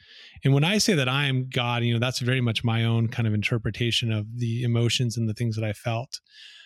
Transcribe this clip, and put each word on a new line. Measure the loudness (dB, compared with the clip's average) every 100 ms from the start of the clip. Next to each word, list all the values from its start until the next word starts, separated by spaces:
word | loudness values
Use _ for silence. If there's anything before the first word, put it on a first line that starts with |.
| -20 -20 -20 -2 2
And |
when | 4
I | 4 2
say | 2
that | 2 2
I | 0 0
am | 0 -2
God, | -2 0 2
you | 2
know, | 2
that's | 0 0
very | 0 0
much | 0 0
my | 0 2 2
own | 2 0
kind | 0 0
of |
interpretation | 0 0 -2 -4 -4 -2 -2 -2
of | -2 -4 -6
the | -4 -2
emotions | 0 2 2 2 -2 -2
and | -2
the |
things | -2 -4 -2
that | -4
I |
felt. | -4 -4 -4 -6 -14 _ -20 -20 -20